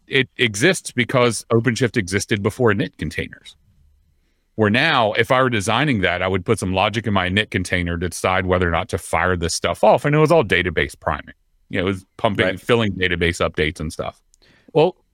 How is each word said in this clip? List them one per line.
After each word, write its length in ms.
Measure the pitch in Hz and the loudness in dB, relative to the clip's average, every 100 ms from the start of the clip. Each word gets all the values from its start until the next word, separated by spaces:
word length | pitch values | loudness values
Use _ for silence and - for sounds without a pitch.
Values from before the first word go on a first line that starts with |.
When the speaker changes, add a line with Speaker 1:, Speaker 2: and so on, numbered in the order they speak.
| - | -4
Speaker 1:
it 200 | 135 127 - | -2 -2 -2
exists 540 | 120 98 170 180 - | -2 0 0 0 -4
because 560 | 123 117 131 120 104 - | -6 0 2 2 0 0
OpenShift 440 | 117 120 113 120 123 | 0 0 0 0 -2
existed 460 | 87 98 - 104 | -2 -2 -2 -2
before 300 | 104 - 117 | -2 0 2
init 240 | 101 - - | 2 -4 -8
containers. 580 | - - - - - - _ _ _ _ _ _ _ _ _ - | -8 -8 -10 -14 -20 -20 _ _ _ _ _ _ _ _ _ 0
Where 140 | 104 | 2
now, 420 | 120 160 139 107 | 4 2 2 2
if 180 | 107 110 | 0 2
I 120 | 131 | 2
were 80 | 131 | 2
designing 500 | 110 101 113 151 110 | 0 0 0 0 0
that, 200 | 90 87 | 0 0
I 60 | 92 | 0
would 160 | 95 | -2
put 140 | 120 107 | 0 -2
some 160 | 95 | 0
logic 320 | 92 107 110 113 | 0 0 0 -2
in 80 | |
my 140 | 98 90 | 0 0
init 220 | 98 104 | 0 0
container 460 | 104 90 90 85 85 | -4 -2 -2 -2 -4
to 120 | 87 | -6
decide 380 | - 95 92 92 | -2 0 0 2
whether 220 | 90 87 | 2 2
or 20 | |
not 160 | 85 92 | 0 -2
to 80 | - | -6
fire 380 | - 82 90 90 | -4 -2 0 0
this 180 | 82 | -2
stuff 280 | - 90 85 | -2 -4 2
off. 220 | 214 151 | 4 4
And 100 | 147 | 2
it 40 | 151 | 2
was 120 | 156 | 4
all 120 | 165 | 4
database 540 | 107 90 90 80 71 - | 2 0 0 -2 -4 -4
priming. 360 | - 76 - - _ _ - | -6 -6 -8 -20 _ _ -8
You 80 | 101 | -4
know, 40 | 92 | -2
it 20 | |
was 160 | 92 - - | -4 -10 -4
pumping, 280 | 113 98 95 | -2 0 -2
Speaker 2:
Right. 140 | 95 | -2
Speaker 1:
filling 320 | - 117 107 | 0 2 2
database 480 | 90 92 85 85 - | 0 -2 0 0 0
updates 360 | 85 87 76 76 | -2 -2 -4 -4
and 120 | 78 | -8
stuff. 280 | - - - _ _ _ _ _ | -8 -10 -12 _ _ _ _ _
Well, 240 | 151 180 - _ | 2 2 0 _